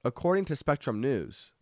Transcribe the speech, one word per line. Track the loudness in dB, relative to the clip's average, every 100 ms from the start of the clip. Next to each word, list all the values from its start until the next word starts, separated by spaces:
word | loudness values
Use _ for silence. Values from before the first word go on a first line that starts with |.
According | -2 0 2 2
to | 2
Spectrum | -2 0 0 0 0
News, | 2 0 -2 -10 -20 _